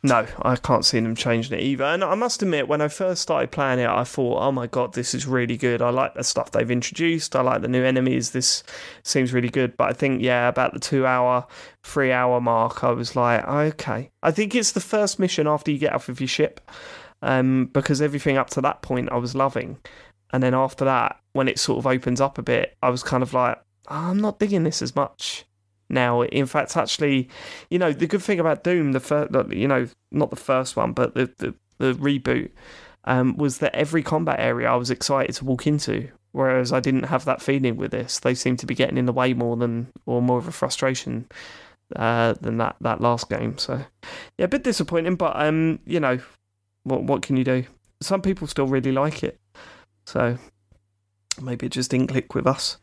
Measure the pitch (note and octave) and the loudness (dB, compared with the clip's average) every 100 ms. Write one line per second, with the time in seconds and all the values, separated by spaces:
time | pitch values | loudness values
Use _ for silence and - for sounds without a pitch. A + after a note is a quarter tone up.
0 | C#3 A#2+ G#2+ - A#2 B2 - A#2+ - A#2+ | 4 4 2 -2 0 0 2 2 4 2
1 | A2+ A2+ C3 A#2 B2 F#2+ B2 C3+ C#3 E3+ | 0 -2 0 0 0 -2 -2 0 0 0
2 | F#3 G3 A#3+ - G3 D3+ C3 D3+ D3+ - | 0 0 0 0 0 0 0 0 0 0
3 | F#3 F3 - D#3 B2 - C#3 B2+ A#2+ A2 | -2 -2 -2 0 0 0 0 2 2 0
4 | B2 - B2 A#2 C3+ C3+ A#2+ C3 B2 - | -2 -2 0 2 0 0 -2 -2 -2 -4
5 | B2 C3 C3+ B2+ A#2+ B2 B2+ A#2+ B2 B2 | -4 -4 0 0 0 0 0 2 2 2
6 | C3+ - B2+ - - A#2 A#2 B2 - - | -2 -2 -2 -2 0 0 0 0 -2 -2
7 | E3 E3 - C3+ B2+ A#2 A2 B2+ B2+ C3 | 0 0 0 0 2 0 0 2 2 2
8 | C3 B2+ A#2 C3 B2+ - - - - - | 2 0 -2 -2 0 -2 -6 -16 -16 -14
9 | - C#3 B2+ B2+ A#2+ C3+ B2 - G2 A#2+ | -2 0 2 2 0 0 0 0 0 2
10 | C#3 C3 B2+ B2 A#2+ B2 B2+ A#2+ - C#3 | 0 2 2 4 2 2 -2 -2 -2 2
11 | C3 B2+ B2 B2 B2 - - _ - D3 | 2 4 4 2 -2 -18 -20 _ -6 0
12 | C3 B2+ B2+ B2 A#2+ A2+ A2+ - B2+ A#2+ | 2 2 2 2 2 2 2 0 0 0
13 | A#2+ B2+ A#2+ A#2 - C#3+ D#3 D#3 - A2+ | -2 0 2 2 2 0 0 -2 -6 -6
14 | C3 _ - E3 G#3+ A#3+ G#3+ - - G#3+ | -6 _ 0 2 0 2 0 -2 -2 0
15 | G#3 - F#3 - D3+ D3+ - D3 D3 - | 0 0 -2 2 0 0 0 0 0 -2
16 | - B2 C3 - D3+ - - - - - | -4 -6 -4 0 0 0 -20 -20 -18 -18
17 | - _ - C3 C3 C3 B2+ C#3 - C#3 | -20 _ 0 2 4 2 2 0 0 0
18 | D3+ C#3+ D3+ C3+ B2+ - C#3 - - B2+ | 0 0 0 0 0 0 -2 -4 -4 -4
19 | B2 A#2+ A#2+ B2+ C3+ A#2+ B2 - - - | -2 -2 -2 0 0 0 -8 -12 -18 -20
20 | - _ _ C3 B2+ C3 C3 - C3+ C3 | -20 _ _ 0 2 2 0 0 2 2
21 | A#2 - _ C3+ C3 - - A#2 C3+ C3 | 0 -4 _ 0 0 0 0 0 0 0
22 | B2+ B2 C3+ - - A#2+ - _ B2+ B2 | 0 0 0 -2 0 0 0 _ 0 0
23 | - C3 B2+ B2+ B2 - _ _ - D3 | -2 0 0 0 0 -2 _ _ -12 -6
24 | E3+ F#3+ G#3+ - G#3 G3 D#3+ - B2+ C#3+ | -2 0 0 0 0 2 2 -2 -4 -2
25 | C#3 - - - - _ _ _ _ C3 | -2 -4 -10 -10 -14 _ _ _ _ 2
26 | B2 A#2+ B2 C3+ C3+ D3+ B2+ E3+ B2+ - | 4 2 2 0 0 0 0 -2 -2 0
27 | D3+ C3+ B2+ - - - - F3 F3 C#3 | 2 2 -2 -10 -18 -18 -4 0 0 0
28 | D#3+ G3+ F#3 F#3+ E3 D3 F3 F3+ D3 C3 | 0 -2 0 0 0 0 0 2 2 0
29 | - D3 D3 C3 - - C3 C3 A#2+ _ | 0 -2 2 0 0 0 2 2 0 _
30 | _ C#3+ - - - C3 C3 - A#2 A#2 | _ -2 0 -2 -2 0 0 -2 -2 0
31 | B2 B2 B2+ _ - - _ _ C3 B2+ | -2 0 -2 _ -8 -8 _ _ -2 0
32 | C#3+ C#3 B2+ B2 - - - - - _ | 0 0 0 -2 -2 -12 -20 -20 -20 _
33 | - B2+ B2+ - D3 B2+ D3+ - D3 D#3+ | 0 2 2 2 -2 0 -2 0 0 0
34 | - D#3+ D#3+ C3+ A#2+ A#2+ A#2+ B2 B2 - | 0 -2 0 0 0 0 0 0 0 -2
35 | - C#3 - - C3+ B2+ D3+ D3+ - G#2 | 0 0 0 -4 -2 0 2 0 0 -4
36 | C3+ - _ C3+ C3+ B2+ B2 C3 B2+ C3 | -6 -14 _ -2 2 2 2 0 2 0
37 | C3 C3 C#3+ B2+ - C#3 C3 A#2 - - | 0 -2 0 -2 0 0 2 0 -4 -4
38 | A#2+ - B2+ B2+ B2+ B2 - A#2+ C3 B2+ | -4 -2 -2 0 0 -2 -4 0 0 2
39 | B2 A#2+ B2+ A#2+ A#2+ A#2 A#2+ A#2 B2 - | 0 2 2 2 0 0 -2 -2 -6 -10
40 | - A#2+ B2 B2 A2+ - B2+ - C3+ C3 | -2 0 2 2 -2 -4 -4 0 -2 -2
41 | - A#2 B2 - - - - _ _ - | -6 -8 -8 -16 -20 -20 -20 _ _ -2
42 | A2+ A#2 A#2 G#2+ A2+ A2+ A2+ - A2+ A2 | 0 2 2 0 -4 -2 -2 -2 -4 0
43 | A#2+ A#2+ - A2 A2+ - - B2+ - _ | 2 0 -2 -4 -4 -6 -6 -6 -8 _
44 | - - - - F3+ C4+ B3+ G#3+ D#3 E3+ | -18 -16 -16 -2 0 0 0 -2 0 0
45 | E3+ F3+ E3 - D3+ D#3 D#3+ D#3 - E3+ | 0 0 0 2 2 4 2 0 -2 0
46 | C#3 B2+ - _ _ _ _ _ B2+ C3 | 0 0 -4 _ _ _ _ _ -2 -2
47 | - C#3 - C3 B2+ B2+ B2+ _ _ _ | 0 -2 0 0 2 0 -2 _ _ _
48 | - G3 F#3+ F#3+ D3+ - C3+ C3+ C3 C3 | -2 0 0 -2 -4 -2 0 2 2 0
49 | D3 C#3+ - - _ - - - _ _ | 0 -2 -6 -6 _ -20 -20 -20 _ _
50 | - - A#2+ B2 - _ _ _ _ _ | -8 -2 0 -2 -10 _ _ _ _ _
51 | _ _ _ - C3 A#2+ B2+ C3 B2+ B2+ | _ _ _ -10 -8 -6 -4 -4 0 0
52 | C3 C3 - C3 B2+ C3+ - - | 2 0 -2 0 0 0 -4 -8